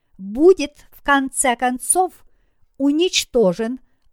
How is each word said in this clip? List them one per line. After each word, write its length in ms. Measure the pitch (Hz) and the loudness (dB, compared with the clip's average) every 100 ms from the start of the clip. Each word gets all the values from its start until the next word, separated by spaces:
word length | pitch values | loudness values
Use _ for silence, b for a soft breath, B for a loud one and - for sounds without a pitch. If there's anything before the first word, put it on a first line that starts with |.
| _ - | _ -18
будет 680 | 190 226 349 370 285 _ - | -10 2 4 4 0 _ -20
в 100 | - | -8
конце 540 | - 277 269 - 262 240 | 0 0 0 -4 -2 0
концов 720 | 254 247 - 349 370 - _ _ _ _ _ - | -2 -4 -4 -2 -2 -4 _ _ _ _ _ -4
уничтожен 1040 | 277 302 359 - - 254 190 175 226 254 _ _ _ | -2 0 0 -2 -4 0 0 0 -6 -8 _ _ _